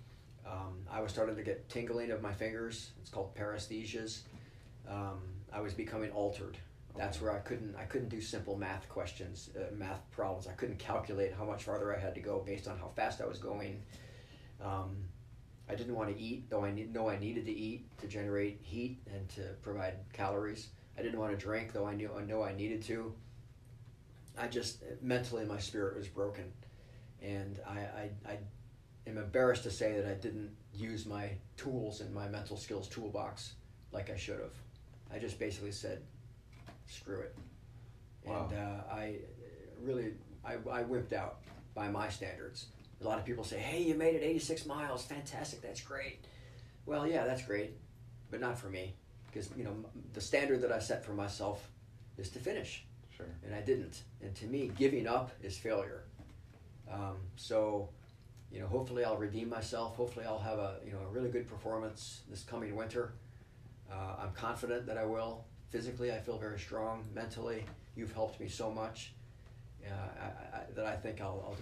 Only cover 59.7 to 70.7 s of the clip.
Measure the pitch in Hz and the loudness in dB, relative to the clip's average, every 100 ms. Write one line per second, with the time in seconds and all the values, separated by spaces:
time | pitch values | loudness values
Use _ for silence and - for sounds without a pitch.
59.7 | 117 113 120 120 120 113 107 107 107 98 | 0 0 2 2 2 0 0 2 2 2
60.7 | 95 104 98 95 117 123 123 117 107 110 | 0 -4 -4 -2 2 4 2 0 -4 0
61.7 | 110 110 107 - - - 98 - 117 107 | 2 0 -4 -8 -10 -10 -10 -4 -2 0
62.7 | 104 113 120 117 - - - - - - | 0 0 2 0 -2 -12 -16 -16 -16 -16
63.7 | - - 98 95 95 98 92 113 117 120 | -14 -8 -4 -2 -2 -2 0 0 0 2
64.7 | 120 113 110 110 113 113 113 - - - | 2 2 2 2 2 0 -2 -8 -14 -4
65.7 | 117 120 123 123 110 107 107 107 101 - | -2 -2 2 2 2 0 0 0 -2 -2
66.7 | 110 110 110 107 104 113 113 117 110 110 | 0 2 0 -2 -4 -4 -2 0 0 -2
67.7 | - - - 107 - 110 - 107 - 113 | -8 -10 -4 -2 2 2 2 -4 0 0
68.7 | 110 113 - - - - - - - - | 2 -2 -2 -10 -10 -14 -14 -14 -14 -14
69.7 | - 101 98 98 - 101 - 98 110 - | -10 -4 -2 -2 -2 -6 -6 -6 -6 -6